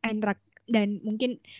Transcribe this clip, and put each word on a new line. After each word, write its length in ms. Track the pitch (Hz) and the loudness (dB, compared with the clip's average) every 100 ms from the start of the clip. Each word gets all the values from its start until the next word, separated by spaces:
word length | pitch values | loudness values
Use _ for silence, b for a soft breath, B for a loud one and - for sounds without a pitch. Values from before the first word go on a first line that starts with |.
| 226 | -4
Eintracht 320 | 214 208 196 _ _ - | 0 -2 -2 _ _ 0
dan 320 | 226 208 208 214 | 2 2 0 -4
mungkin 320 | 220 247 240 B | -2 -2 -4 B